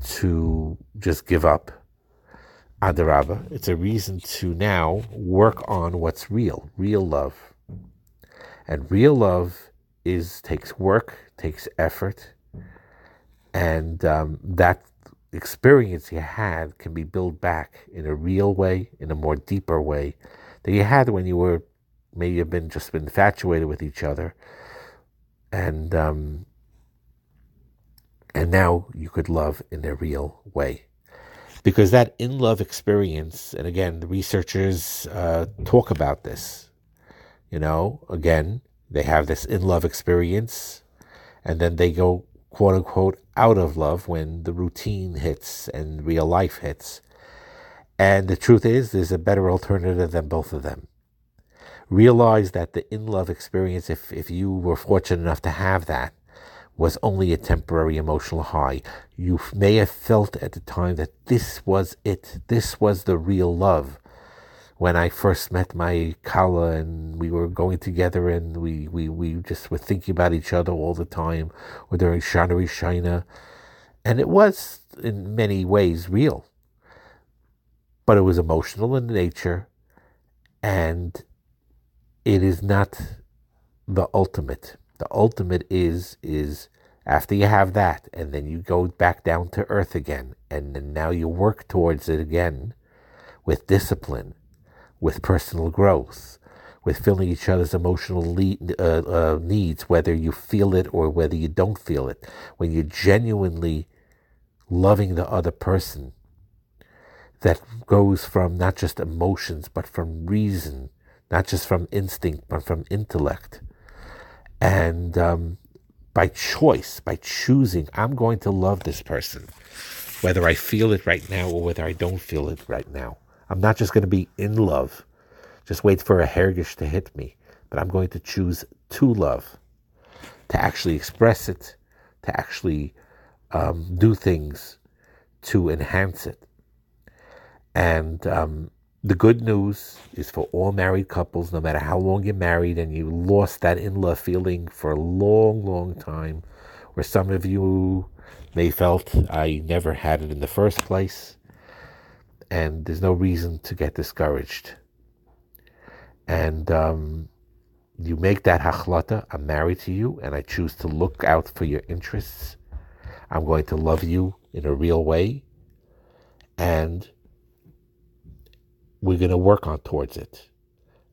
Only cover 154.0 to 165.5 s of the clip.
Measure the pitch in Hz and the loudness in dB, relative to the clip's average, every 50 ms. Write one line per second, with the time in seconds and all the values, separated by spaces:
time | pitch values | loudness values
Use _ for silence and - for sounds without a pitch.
154 | 76 - - - 80 76 69 67 64 - - - - - - - _ _ _ _ | -8 -6 -4 -2 0 0 0 -2 -4 -8 -12 -14 -16 -18 -20 -20 _ _ _ _
155 | _ _ _ _ _ _ _ _ _ _ _ _ _ _ _ _ - - - - | _ _ _ _ _ _ _ _ _ _ _ _ _ _ _ _ -20 -20 -20 -20
156 | - - _ _ _ 82 82 82 82 80 78 78 78 85 82 80 80 80 80 78 | -20 -20 _ _ _ -2 -2 0 0 0 -2 -2 -2 0 2 2 2 2 0 -2
157 | 76 76 78 80 78 - _ _ _ _ _ _ _ _ _ _ _ _ _ - | -6 -8 -10 -10 -12 -14 _ _ _ _ _ _ _ _ _ _ _ _ _ -10
158 | 85 82 82 78 92 98 101 - - 95 87 80 71 85 - - - 90 90 82 | -6 -6 -2 0 2 2 2 2 4 4 4 4 2 0 -2 -2 -2 -2 0 0
159 | - - 110 104 - - - 73 73 76 76 76 80 87 92 - - - 90 101 | 0 -2 -4 -6 -6 -8 -12 -10 -6 -4 -2 0 0 0 -2 -4 -6 -6 -4 -4
160 | 117 131 - - - 71 71 73 - - - - 85 78 - - - 78 76 78 | -4 -4 -6 -8 -10 -8 -8 -8 -8 -6 -6 -4 -4 -4 -6 -6 -8 -4 -2 -2
161 | 85 76 - - - - 80 80 - - - - 82 71 73 - - - 85 85 | -2 -2 -4 -2 2 2 2 2 2 -2 -6 -6 -4 -4 -4 -4 -6 -8 -10 -10
162 | - - - - - - - - - - - - - - - - - - - _ | -10 -8 -8 -8 -8 -10 -12 -12 -12 -12 -14 -16 -20 -16 -16 -16 -16 -18 -20 _
163 | - - - - - - 82 80 78 78 78 78 78 - 80 78 78 80 80 78 | -20 -20 -20 -18 -10 -6 -4 -2 0 2 2 2 0 -2 -2 -2 0 2 0 0
164 | 85 85 87 92 92 95 - _ _ _ - 82 73 73 69 67 80 85 82 82 | 0 0 0 0 -2 -2 -4 _ _ _ -10 -6 -4 -4 -2 0 2 2 2 2
165 | 78 78 80 85 95 113 139 139 - _ | 2 2 2 2 0 0 -2 -8 -12 _